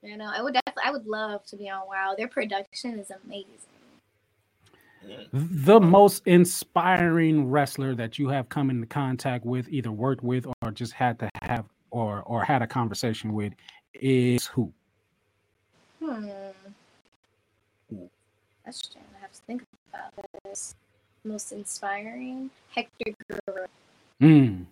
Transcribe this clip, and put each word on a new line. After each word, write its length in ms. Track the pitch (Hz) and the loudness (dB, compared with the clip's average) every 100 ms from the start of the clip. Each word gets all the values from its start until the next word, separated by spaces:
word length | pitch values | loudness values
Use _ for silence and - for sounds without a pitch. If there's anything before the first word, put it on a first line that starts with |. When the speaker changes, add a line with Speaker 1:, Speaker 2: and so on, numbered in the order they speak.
Speaker 1:
You 120 | 208 208 | -16 -14
know, 140 | 214 | -8
I 120 | 202 | -6
would 100 | 254 | 0
def-, 80 | 254 254 - | 0 0 -2
I 80 | 240 | -2
would 160 | 285 214 | -2 -6
love 360 | 214 214 208 - | -6 -4 -6 -10
to 80 | 202 | -14
be 120 | 202 | -10
on 160 | 190 190 | -10 -8
Wow. 260 | 196 196 196 | -4 -4 -4
Their 120 | 233 | -4
production 720 | - 220 202 202 - 247 226 | -4 -4 -4 -6 -10 -10 -10
is 120 | 196 190 208 | -12 -18 -16
amazing. 220 | 202 190 - - _ _ _ _ _ _ _ _ _ _ _ _ _ 98 | -16 -16 -20 -20 _ _ _ _ _ _ _ _ _ _ _ _ _ -18
Speaker 2:
Mm. 200 | 101 - 131 160 175 139 | -18 -8 -4 -4 -2 8
Speaker 3:
The 140 | 220 | 10
most 420 | 180 190 202 196 - | 10 10 8 6 6
inspiring 1200 | 175 175 - - - 175 180 175 165 160 156 135 | 8 8 4 -2 0 4 4 4 4 4 4 2
wrestler 460 | 143 139 - 135 123 | 2 0 -2 -4 -4
that 240 | 117 - | -6 -4
you 100 | 139 | -2
have 180 | 139 127 | -2 -2
come 200 | - 135 | -2 -2
into 160 | 127 117 | -2 -4
contact 580 | - 135 127 139 123 | -4 -2 -2 -4 -4
with, 240 | 117 127 123 | -4 -4 -4
either 220 | 147 120 | -6 -6
worked 320 | 107 127 135 | -2 -2 -2
with 220 | 120 127 131 123 | -2 -4 -4 -8
or 100 | 120 | -8
just 220 | 107 120 | -6 -10
had 240 | - 123 113 | 0 0 0
to 100 | 110 - | -6 -8
have 240 | - 120 107 _ _ | -6 -6 -6 _ _
or, 320 | 120 110 101 - | -4 -4 -4 -4
or 160 | 117 | -4
had 180 | 95 139 | 0 0
a 60 | 113 | 0
conversation 680 | 135 117 98 123 107 110 | -2 -2 -2 -4 -4 -4
with 200 | 107 101 - - - _ - | -4 -4 -8 -20 -20 _ -6
is 500 | 131 131 123 123 - | 0 2 4 0 -2
who? 260 | - 104 - _ _ _ _ _ _ _ _ _ _ _ _ | -4 -4 -6 _ _ _ _ _ _ _ _ _ _ _ _
Speaker 1:
Hmm. 280 | 320 233 208 196 196 196 196 208 _ _ _ _ _ _ _ _ _ _ _ | -8 -8 -10 -12 -16 -18 -20 -20 _ _ _ _ _ _ _ _ _ _ _
Speaker 2:
Who? 200 | 104 90 _ _ _ _ _ - | -18 -18 _ _ _ _ _ -18
Speaker 1:
That's 120 | 247 | -16
strange. 300 | - - - 196 | -16 -18 -20 -20
I 40 | |
have 100 | 196 | -20
to 100 | - - | -20 -14
think 160 | 247 - _ _ | -14 -14 _ _
about 220 | - - - 196 - 196 | -18 -16 -16 -18 -18 -16
this. 300 | 202 - - _ _ _ _ 220 | -14 -14 -18 _ _ _ _ -12
Most 260 | 214 - | -12 -12
inspiring? 1000 | 202 202 - 202 202 214 240 254 254 262 _ _ - | -14 -12 -10 -8 -8 -10 -12 -12 -10 -12 _ _ -10
Hector 380 | 240 _ 226 214 - | -10 _ -12 -10 -14
Guerrero. 380 | - - 190 185 _ _ _ _ _ | -12 -10 -10 -12 _ _ _ _ _
Speaker 3:
Mm. 440 | 147 156 131 92 90 | 8 8 6 0 -10